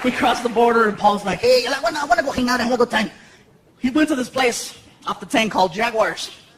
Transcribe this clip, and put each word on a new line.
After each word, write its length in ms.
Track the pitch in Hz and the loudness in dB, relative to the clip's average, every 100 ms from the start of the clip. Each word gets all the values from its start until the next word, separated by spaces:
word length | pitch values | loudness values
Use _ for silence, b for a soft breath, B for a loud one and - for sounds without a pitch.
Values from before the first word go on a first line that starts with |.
We 80 | 254 | -2
crossed 320 | 240 269 240 | 0 0 0
the 60 | 240 | -2
border, 400 | 214 240 233 220 | 2 4 4 2
and 80 | 202 | 2
Paul's 260 | 208 202 | 2 2
like, 160 | 196 180 | -2 0
Hey, 260 | 240 254 | 4 4
I 140 | 240 269 | 2 -4
wanna, 180 | 320 311 | -4 -4
I 60 | |
wanna 180 | 294 349 | 0 0
go 80 | 277 | 0
hang 180 | 254 247 | -2 -2
out 100 | 247 | 0
and 100 | 233 | 0
have 40 | 247 | 0
a 40 | |
good 80 | 240 | 0
time. 180 | 220 208 - B B B _ _ _ | 0 -4 -8 B B B _ _ _
He 100 | 247 | -2
went 200 | 262 302 | 0 0
to 60 | |
this 140 | 277 247 | 0 -4
place 480 | 262 254 220 - - - _ - | 0 -2 -2 -10 -16 -20 _ -10
off 120 | 196 | -10
the 60 | |
ten 240 | 190 262 220 | -2 0 0
called 220 | 196 185 | 0 0
Jaguars. 600 | 170 233 220 190 - - - - | 0 -2 0 -2 -2 -12 -14 -20